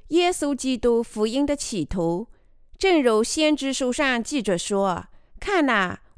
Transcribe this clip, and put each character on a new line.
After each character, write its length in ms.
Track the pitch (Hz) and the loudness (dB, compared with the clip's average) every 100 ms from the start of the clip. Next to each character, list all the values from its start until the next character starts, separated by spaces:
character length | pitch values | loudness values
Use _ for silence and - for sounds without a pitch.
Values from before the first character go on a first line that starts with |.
| - | -2
耶 220 | 330 349 | 2 2
稣 240 | 370 285 | 0 -2
基 220 | 277 254 247 | -2 -2 0
督 260 | 240 233 | 2 2
福 240 | 233 214 220 | -2 -2 -2
音 200 | 254 285 | 0 -2
的 100 | 285 | -2
起 300 | - 214 147 | -4 -4 -4
头， 400 | 190 170 175 226 - _ - - - | -2 -2 -2 -6 -16 _ -20 -20 -2
正 260 | 381 339 | 2 4
如 220 | 240 220 | 4 4
先 320 | 226 - 311 302 | 2 2 2 2
知 160 | 269 | -2
书 180 | 262 254 | -2 -2
上 320 | 240 277 240 | 0 0 0
记 200 | 226 - | -2 -4
着 160 | 202 175 | -2 -2
说 480 | - 196 196 175 180 - - - | 0 0 0 -2 -8 -18 -20 -10
：“看 240 | - 349 | -2 2
哪， 360 | 285 220 185 196 - | 2 2 0 -4 -14